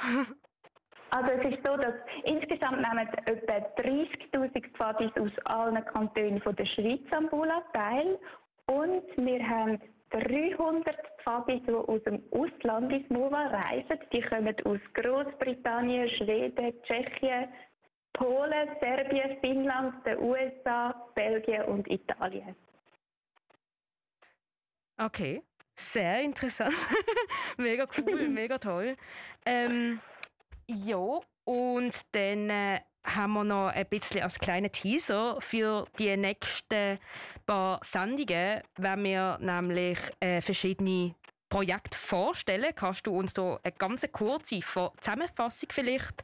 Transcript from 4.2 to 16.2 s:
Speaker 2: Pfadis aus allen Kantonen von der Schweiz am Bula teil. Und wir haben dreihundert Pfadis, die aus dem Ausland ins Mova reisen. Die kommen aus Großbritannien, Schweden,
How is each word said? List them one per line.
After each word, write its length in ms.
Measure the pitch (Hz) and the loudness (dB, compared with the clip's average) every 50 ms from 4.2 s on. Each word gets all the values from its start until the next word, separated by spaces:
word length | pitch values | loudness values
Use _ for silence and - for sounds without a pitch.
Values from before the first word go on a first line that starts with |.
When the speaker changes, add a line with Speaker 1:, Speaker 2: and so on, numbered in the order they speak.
| - - - 269 262 254 - 254 - - - | -10 -4 -2 0 0 0 -2 -4 -6 -6 -4
Speaker 2:
Pfadis 340 | - 226 220 214 214 226 220 - - | -2 -2 0 0 0 0 0 0 0
aus 120 | 214 208 - - - | -2 -2 -2 -2 -2
allen 360 | - 220 226 226 233 226 220 226 | -2 0 2 2 2 2 0 -2
Kantonen 520 | - - 233 214 208 - 220 214 208 202 202 - | -2 -2 0 0 0 2 2 2 2 2 2 0
von 120 | 214 202 | 0 0
der 120 | - 202 | 0 -2
Schweiz 340 | 190 - - 208 226 254 277 - - 320 | -2 0 0 2 2 2 0 -2 -2 0
am 180 | 311 311 320 | 0 2 2
Bula 320 | 302 294 320 320 330 339 339 - - | 2 2 2 2 2 0 -2 -2 -2
teil. 460 | 226 208 208 240 277 311 370 381 381 - - - - _ _ _ _ _ | -2 0 2 2 2 2 2 0 -2 -4 -10 -18 -20 _ _ _ _ _
Und 380 | - 262 285 311 349 370 359 - - - | 0 2 2 2 2 2 0 -2 -4 -2
wir 260 | - 247 254 254 247 233 220 | 0 2 2 2 2 0 0
haben 320 | 233 226 220 220 220 208 - - - _ _ - | 2 2 2 2 0 -2 -4 -10 -20 _ _ -6
dreihundert 920 | - 220 220 - 247 294 311 370 349 - 330 320 320 330 320 311 302 - - - - - - | -4 -2 0 0 0 2 2 0 0 0 0 2 2 2 0 -2 -4 -6 -8 -14 -12 -8 -4
Pfadis, 400 | 247 233 240 240 262 254 247 247 | -2 -2 -2 0 0 -2 -2 0
die 60 | - 233 | 2 2
aus 300 | 226 - - 220 220 220 | 2 2 2 0 0 0
dem 200 | 214 208 202 - - | 0 -2 -2 -4 -2
Ausland 640 | - 240 302 349 - - - 233 220 220 247 254 269 | 0 0 0 0 -2 -2 0 0 2 2 2 2 0
ins 160 | 277 269 - | 0 0 0
Mova 380 | 247 240 262 277 285 294 294 | 0 2 2 2 2 2 0
reisen. 520 | 269 - 196 175 - 226 254 262 - 320 311 - - - | 0 0 0 0 0 -2 -2 -2 -2 -4 -4 -4 -2 -2
Die 80 | 240 | 0
kommen 340 | 226 - 233 220 214 220 214 214 - | 0 0 0 0 2 0 0 0 0
aus 140 | 208 208 202 - - - | 0 0 0 -2 -6 -4
Großbritannien, 1160 | - 226 240 262 277 285 277 277 - 269 254 247 247 - 247 233 240 247 247 247 247 240 233 | 0 2 2 2 2 2 0 -2 -4 -2 -2 -2 -2 0 0 0 2 2 2 2 2 2 0
Schweden, 640 | 226 - | 0 0